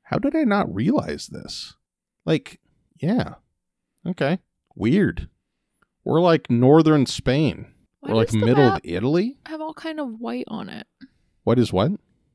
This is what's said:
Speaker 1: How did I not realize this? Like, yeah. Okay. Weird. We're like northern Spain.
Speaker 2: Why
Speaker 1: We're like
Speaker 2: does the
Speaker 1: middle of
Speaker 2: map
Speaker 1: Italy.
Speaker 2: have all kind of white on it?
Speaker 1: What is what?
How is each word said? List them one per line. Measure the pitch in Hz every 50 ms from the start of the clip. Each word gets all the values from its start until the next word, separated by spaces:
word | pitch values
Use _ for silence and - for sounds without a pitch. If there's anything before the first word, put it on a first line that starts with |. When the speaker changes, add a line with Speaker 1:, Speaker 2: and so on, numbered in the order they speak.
| _
Speaker 1:
How | - - -
did | 240 285 -
I | 320 302
not | 208 202 202 - - 87
realize | 101 123 190 285 - - - - - - -
this? | - - - - - - - - - _ _ _ _ _ _ _ _ _ _
Like, | 165 160 147 - - - - _ _ _ _ _ _ _ _
yeah. | - 170 233 247 - - - - _ _ _ _ _ _ _ _ _ _ _ _ -
Okay. | - - - 143 139 185 - _ _ _ _ _ _ _
Weird. | - 98 117 151 208 185 101 - - - - _ _ _ _ _ _ _ _ _ _ _ _ _ _ -
We're | - 127 160
like | 180 175 165 147 - -
northern | 120 117 123 131 151 165 156 156 156 147 127
Spain. | - - - - 127 131 147 160 - - - - - _ _ _ _ _ _
Speaker 2:
Why | - -
Speaker 1:
We're | 110
like | 113 110 -
Speaker 2:
does | 113 107
the | 104
Speaker 1:
middle | 117 127 147 139
of | 113 95
Speaker 2:
map | - -
Speaker 1:
Italy. | 123 85 92 110 135 156 180 214 247 277 - -
Speaker 2:
have | - 320 311
all | 311 311 311
kind | - - 320 311 311
of | 285 240 220 220
white | 233 226 240 254 - -
on | - 208 - -
it? | - - - - _ _ - - _ _ _ _ _ _ _
Speaker 1:
What | - 117 127
is | 117 -
what? | - 92 107 160 208 - _ _ _ _ _ _